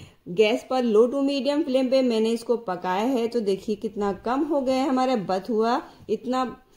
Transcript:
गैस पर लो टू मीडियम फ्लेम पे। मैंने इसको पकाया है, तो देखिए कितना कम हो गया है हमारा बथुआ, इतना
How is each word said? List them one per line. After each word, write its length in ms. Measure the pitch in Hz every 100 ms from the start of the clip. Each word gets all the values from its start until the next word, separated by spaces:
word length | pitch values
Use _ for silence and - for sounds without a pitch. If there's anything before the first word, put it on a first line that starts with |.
| - _ -
गैस 360 | 180 214 254 -
पर 140 | 262
लो 220 | 240 208 240
टू 140 | 277
मीडियम 420 | 277 285 254 294
फ्लेम 260 | 320 254 254
पे। 120 | 269
मैंने 280 | 254 220 220
इसको 260 | 233 - 226
पकाया 460 | 226 175 185 180 233
है, 220 | 262 226
तो 120 | 240
देखिए 340 | 202 190 - 208
कितना 340 | 220 196 202 190
कम 240 | 220 262
हो 180 | 302 302
गया 140 | 254 262
है 140 | 277
हमारा 260 | 254 262 254 175
बथुआ, 560 | 185 190 214 226 262 - - -
इतना 360 | 214 - 254 247 - _